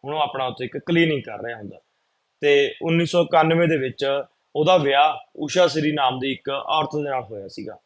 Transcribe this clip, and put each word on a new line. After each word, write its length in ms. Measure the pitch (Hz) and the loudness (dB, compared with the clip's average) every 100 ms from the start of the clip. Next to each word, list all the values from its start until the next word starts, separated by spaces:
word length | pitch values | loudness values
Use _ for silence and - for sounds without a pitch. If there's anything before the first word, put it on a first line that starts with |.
ਹੁਣ 100 | 135 | -6
ਉਹ 60 | 156 | -4
ਆਪਣਾ 260 | 147 135 127 | -2 -2 -6
ਉੱਥੇ 180 | - | -6
ਇੱਕ 140 | 127 147 | -10 -8
ਕਲੀਨਿਕ 460 | - 170 165 143 | 0 2 2 0
ਕਰ 180 | 120 104 | -6 -12
ਰਿਹਾ 140 | 117 117 | -12 -12
ਹੁੰਦਾ। 220 | 101 - _ _ _ _ _ _ | -14 -18 _ _ _ _ _ _
ਤੇ 340 | 147 143 139 - | 2 4 2 -2
ਉੱਨੀ 240 | 165 165 165 | -2 0 2
ਸੌ 160 | 175 | 0
ਇਕਾਨਵੇਂ 460 | 170 165 160 165 170 | 2 4 4 2 2
ਦੇ 80 | 156 | 0
ਵਿੱਚ 280 | 131 - 139 139 139 _ _ 143 | -2 -4 -2 -2 -6 _ _ -2
ਉਹਦਾ 200 | 156 185 | 4 4
ਵਿਆਹ 400 | 139 139 151 147 - - | 4 4 4 2 -12 -12
ਊਸ਼ਾ 300 | 151 175 175 | -4 2 4
ਸ੍ਰੀ 260 | 156 151 | 4 -2
ਨਾਮ 260 | 151 131 127 | 0 -2 0
ਦੀ 140 | 135 | -6
ਇੱਕ 160 | 127 - | -6 -6
ਔਰਤ 480 | 139 - 156 151 147 | -6 -2 -2 0 -4
ਦੇ 60 | |
ਨਾਲ 200 | 143 131 | -4 -6
ਹੋਇਆ 260 | 107 107 98 | -8 -14 -14
ਸੀਗਾ। 300 | - 104 104 | -14 -16 -16